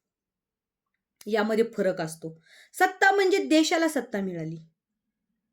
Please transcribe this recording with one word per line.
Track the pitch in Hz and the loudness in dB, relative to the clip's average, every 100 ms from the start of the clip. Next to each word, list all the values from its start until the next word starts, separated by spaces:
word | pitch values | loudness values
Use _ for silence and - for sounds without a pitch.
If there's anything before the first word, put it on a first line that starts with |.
| _ _ _ _ _ _ _ _ _ _ _ _ 214 | _ _ _ _ _ _ _ _ _ _ _ _ -4
यामध्ये | 214 214 220 226 - | -2 0 0 0 -2
फरक | 185 175 | -2 -2
असतो. | 160 - 160 - _ - _ | -6 -10 -16 -18 _ -20 _
सत्ता | - 370 370 392 | 0 0 2 2
म्हणजे | 392 381 392 | 4 2 2
देशाला | 262 311 311 339 320 | 2 2 4 2 0
सत्ता | 277 226 202 | -2 -6 -6
मिळाली, | 190 170 160 165 - _ _ _ _ _ _ _ _ | -6 -6 -10 -12 -16 _ _ _ _ _ _ _ _